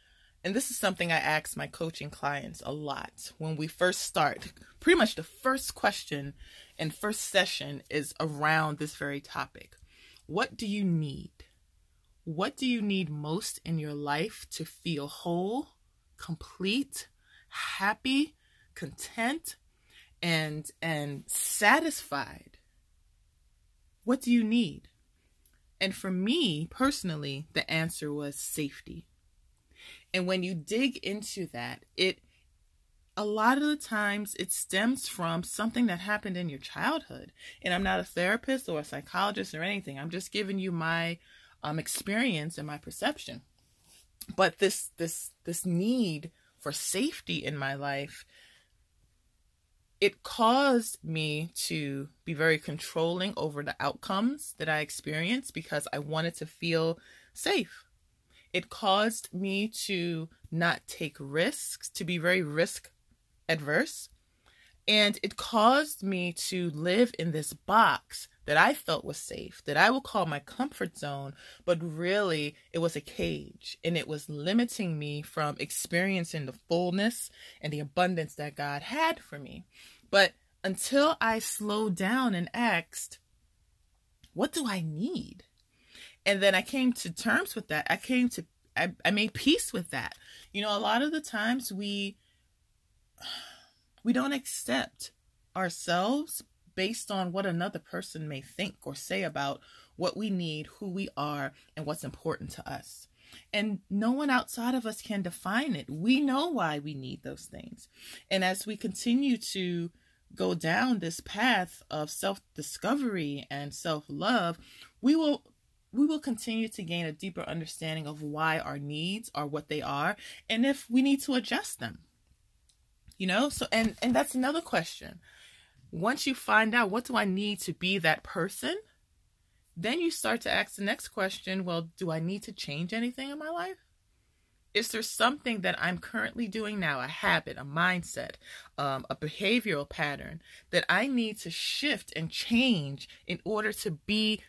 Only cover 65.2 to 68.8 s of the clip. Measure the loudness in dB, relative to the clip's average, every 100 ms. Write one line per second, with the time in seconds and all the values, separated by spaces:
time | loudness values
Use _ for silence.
65.2 | -4 -4 0 6 8 8 4 -2 -2 0
66.2 | -2 -2 -2 0 -2 0 2 6 4 2
67.2 | -2 -2 -4 -6 4 6 6 4 -2 -12
68.2 | -12 _ 2 6 8 6